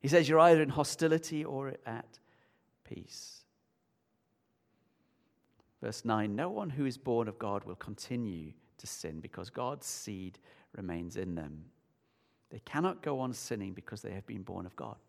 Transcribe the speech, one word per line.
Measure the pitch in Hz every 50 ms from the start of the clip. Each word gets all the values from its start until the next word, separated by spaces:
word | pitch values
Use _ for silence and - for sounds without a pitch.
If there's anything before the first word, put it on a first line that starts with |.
He | - 139
says, | 156 175 160
"You're | - 160 160
either | 165 175 170 156
in | 156
hostility | 139 - 147 143 - - - 165 160 160 160 160 - 165 151 156
or | 160 139 135 139 135 131 - -
at | 117 113 113 - 113 - - _ _ _ _ _ _ _ _ _ _ _ _ _
peace." | - - - - - - - - - - - _ _ _ _ _ _ _ _ _ _ _ _ _ _ _ _ _ _ _ _ _ _ _ _ _ _ _ _ _ _ _ _ _ _ _ _ _ _ _ _ _ _ _ _ _ _ _ _
Verse | - 113 110 - -
nine, | 117 110 107 107 107 101
"No | 113 156 180
one | 214 214 208 170
who | 135 135 143
is | 135 120
born | - - 131 120 117 113 107
of | 98 -
God | 113 104 101 101 -
will | 95 90
continue | - - - 104 - - - 127 120 120 107 90 82 78 76 - - _ _ _ -
to | -
sin | - - - - 80 80 80
because | 73 - - 87 92 110
God's | - - 123 123 143 139 -
seed | - - - - - 104 92 92 92 - - _ - - - - _ -
remains | - 95 92 85 85 87 85 -
in | - 95 90 87
them. | 82 78 73 76 78 80 - _ _ _ _ _ _ _ _ _ _ _ _ _ _ _ _
They | - 117
cannot | _ - - 147 170 190 175 180
go | - 156 143 131
on | 131 127
sinning | 117 - - - 120 104 98 95 92
because | 95 - - - 110
they | - 98
have | 98 98 98
been | - 113 101 95
born | 98 92 92 90
of | 90 -
God." | - - 110 110 - _